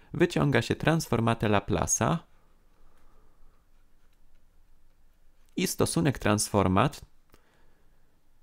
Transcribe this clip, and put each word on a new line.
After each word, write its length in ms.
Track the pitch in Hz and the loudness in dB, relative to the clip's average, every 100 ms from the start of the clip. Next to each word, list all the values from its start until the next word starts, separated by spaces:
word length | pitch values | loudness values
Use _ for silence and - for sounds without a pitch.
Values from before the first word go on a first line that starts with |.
| - | -8
wyciąga 480 | 143 175 160 147 120 | 0 0 2 2 2
się 140 | - - | 0 -2
transformatę 720 | 147 160 - 117 113 117 110 | 0 0 0 -2 0 0 0
Laplace'a 680 | 101 - 95 - - 117 165 - - - _ _ - - - - - - - - - _ - - - - - - - - - - - - - - _ - - - - | 0 0 -2 -2 0 0 -2 -8 -20 -20 _ _ -20 -20 -20 -20 -20 -20 -20 -20 -20 _ -20 -20 -20 -20 -20 -20 -20 -20 -20 -20 -20 -20 -20 -20 _ -20 -20 -14 -6
i 100 | 185 | -4
stosunek 520 | - 113 165 143 - | 0 0 2 0 0
transformat 800 | 101 104 - 104 92 92 131 - - - - - _ _ - - - - - _ _ - | 0 0 2 2 2 4 2 -2 -20 -20 -20 -20 _ _ -20 -20 -20 -20 -20 _ _ -20